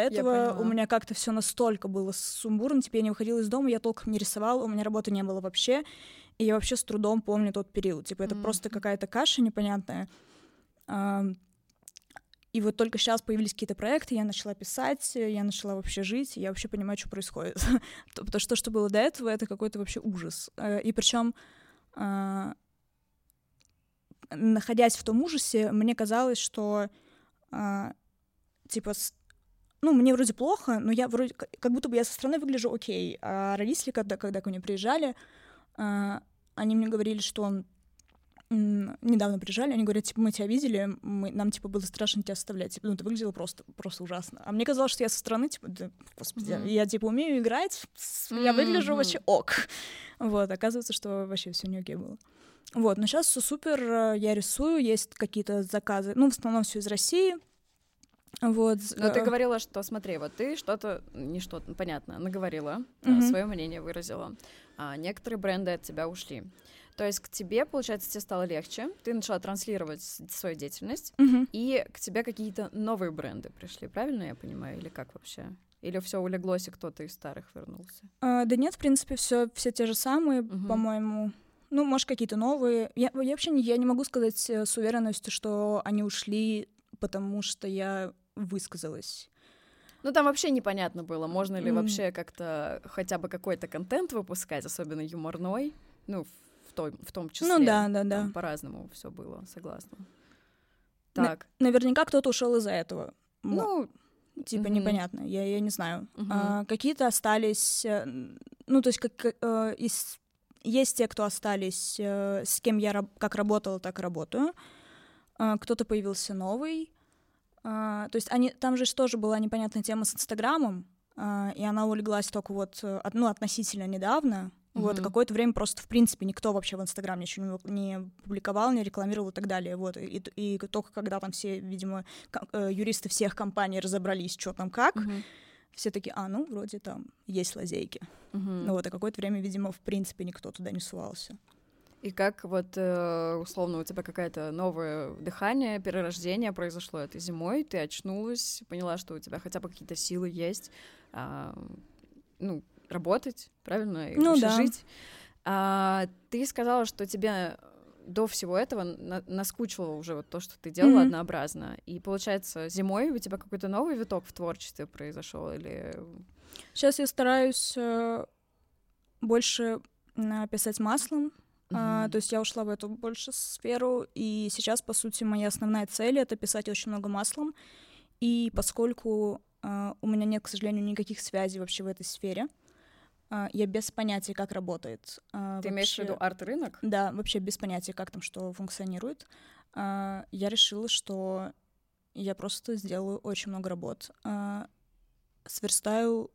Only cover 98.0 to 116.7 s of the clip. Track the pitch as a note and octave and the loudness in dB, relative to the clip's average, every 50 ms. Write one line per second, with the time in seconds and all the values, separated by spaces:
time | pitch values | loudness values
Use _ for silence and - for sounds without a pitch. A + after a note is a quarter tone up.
98 | G3+ G3+ G3+ G3+ G#3 G3+ G3+ F3 F3 E3 D3+ D3 - C#3 - - - - - - | 0 0 0 0 -2 -2 -4 -4 -4 -4 -6 -6 -8 -12 -12 -14 -14 -16 -16 -16
99 | - - - - - - - - F#3+ F#3 - F3 F3 E3 - - - - - - | -16 -14 -14 -14 -14 -14 -14 -14 -16 -18 -18 -16 -14 -14 -14 -14 -16 -18 -20 -20
100 | F#3+ - _ _ _ _ _ _ _ _ _ _ _ _ _ _ _ _ _ _ | -20 -20 _ _ _ _ _ _ _ _ _ _ _ _ _ _ _ _ _ _
101 | _ _ _ - A#3+ E3 D#3+ - - _ _ _ C4 B3 A#3+ B3 B3 B3+ B3+ D4 | _ _ _ 2 2 2 2 -2 -10 _ _ _ 4 6 8 6 6 6 4 4
102 | D#4+ - - C#4 C4+ C4+ A#3 - B3+ A#3+ A#3+ A#3 G#3+ G3+ F#3 F3 E3+ - F3+ E3 | 4 6 4 4 6 4 2 2 2 4 4 2 2 2 -2 -2 -2 -4 -6 -8
103 | - - - _ _ _ _ _ - - G3+ F#4+ A4 G#4+ F#4+ D#4+ A#3 - - - | -8 -10 -14 _ _ _ _ _ -2 0 0 2 2 2 2 0 0 -2 -8 -20
104 | _ _ _ _ _ _ _ E4+ - - A3+ G#3 G#3 G3+ G#3 G#3 F#3+ G#3 G3+ F#3+ | _ _ _ _ _ _ _ -14 -8 -4 -4 -2 0 2 2 4 4 4 2 0
105 | F3+ F3+ - - - - F#3+ F#3+ G3 G3 G3+ G#3 G#3 G#3 G3+ - F3+ E3 E3+ F3+ | 0 -4 -6 -8 -6 -4 -4 -2 -2 0 0 0 0 -2 -2 -2 -4 -4 -4 -6
106 | G3 - _ - G#3+ G3 G#3 G3+ G3+ G3+ G3+ G#3 G#3 - A3 A3 - C#4+ D#4 - | -8 -10 _ -8 -4 0 0 2 2 2 0 0 0 -2 -2 0 0 0 2 4
107 | C4 A#3+ A3 - - A3 G#3+ A3 A3+ G#3+ G#3+ - - - - - - A3 G#3+ G#3 | 2 4 4 2 2 4 4 4 4 2 2 2 2 2 2 0 0 0 0 0
108 | - - A#2+ C3 B2 - - - - - - _ - - C4 C4+ A#3+ B3+ A#3 - | -2 -4 -6 -8 -10 -10 -14 -18 -18 -20 -20 _ 0 4 4 6 6 6 2 2
109 | - A#3 - - - A#3 - - - A#3 A3+ A3 A3 A3 - - - A3+ - - | -2 -4 -4 0 -2 -2 0 0 0 0 2 2 0 0 -2 -2 -2 -2 -2 -2
110 | - - - - _ _ _ _ _ _ _ _ - A3+ A3 C4 C4+ B3+ - - | -4 -6 -8 -14 _ _ _ _ _ _ _ _ -4 2 4 4 4 4 4 2
111 | A3+ A3 - - G#3 G#3 - - - G#3+ G3+ G3 F#3+ F#3 F#3 - - - - - | 0 0 0 -2 -2 -2 -2 -2 -2 -2 0 0 -2 -2 -4 -4 -6 -6 -4 -4
112 | G#3 G3+ G3+ G3+ G3 G3 G3 G3 - - - - - A#3 A3 G#3+ G#3 G#3 G3+ G3+ | -2 -2 0 0 0 0 -2 -2 0 0 -2 2 2 2 2 4 2 2 0 0
113 | G#3 - - - A3 G#3 - - G#3 G#3 G#3+ G#3 - G3+ F#3+ F#3 - F#3 F#3 - | -2 -4 -4 -4 -2 -2 0 0 2 4 2 2 2 -2 -4 -4 -6 -6 -6 -4
114 | F#3 F3+ F3 D#3+ D#3 - - A#3 C#4 E4 F4+ - - - - - - - - - | -6 -4 -4 -4 -6 -4 0 0 2 0 0 -4 -16 -20 -20 -20 -20 -20 -20 -20
115 | - - - _ _ _ _ - A3+ A3 G#3+ G#3+ - - A#3 - A3+ - A3 G#3+ | -20 -20 -20 _ _ _ _ 0 0 2 2 0 0 -2 -2 -2 0 0 0 0
116 | F#3+ G3 G3 - - - G3+ F#3+ F#3 F#3 G#3 B3 D4 D#4+ | 0 -2 -4 -4 -4 -4 -4 -4 -2 -2 -2 -2 -2 -4